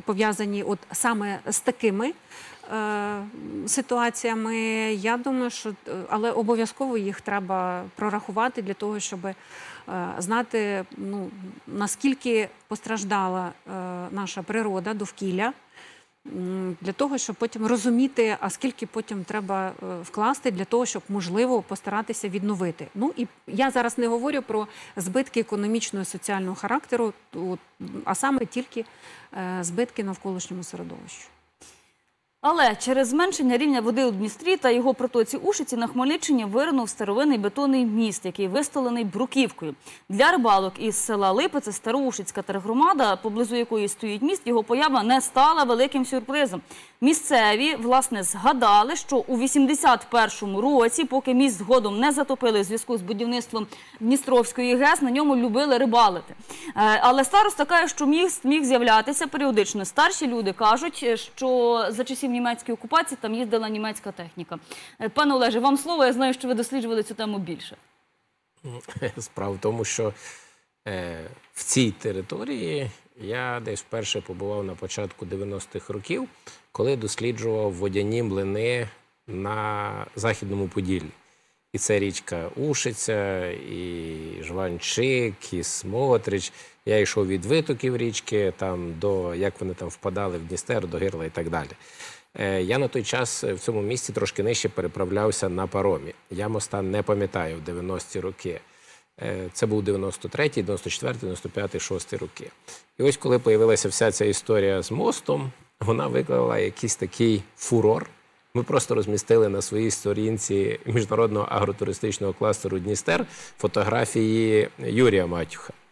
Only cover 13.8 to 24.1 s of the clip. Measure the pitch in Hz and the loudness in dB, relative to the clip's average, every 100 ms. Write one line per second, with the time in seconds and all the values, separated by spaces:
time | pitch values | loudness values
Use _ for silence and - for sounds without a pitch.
13.8 | 180 180 180 196 190 - 185 220 214 190 | -8 -8 -8 -8 -8 -8 -4 -2 -2 -2
14.8 | 180 214 202 - 196 185 226 285 _ - | -4 -6 -6 -6 -4 0 -2 -4 _ -20
15.8 | - - _ _ - 196 180 190 185 170 | -20 -20 _ _ -14 -8 -6 -6 -6 -6
16.8 | 180 185 285 269 - 202 233 226 220 240 | -6 -2 -2 -2 -4 -4 -4 -2 0 2
17.8 | 220 240 269 269 220 208 190 - 262 - | 2 2 2 2 0 0 -4 -4 -4 -4
18.8 | 214 220 220 202 175 214 190 196 190 - | -8 -8 -8 -8 -6 -6 -4 -4 -4 -6
19.8 | 185 180 175 - 214 277 - 185 190 233 | -10 -10 -8 -2 0 0 -2 -2 0 0
20.8 | 247 202 - 202 175 190 254 247 185 196 | 0 -4 -6 -4 -2 0 2 0 -2 -8
21.8 | - 208 226 220 208 190 202 202 180 160 | -4 -4 -4 -6 -6 -4 -2 -2 -2 -4
22.8 | 151 202 262 349 277 _ - 196 269 254 | -10 -4 -4 -2 -6 _ -6 0 2 2
23.8 | 240 240 233 | 0 0 0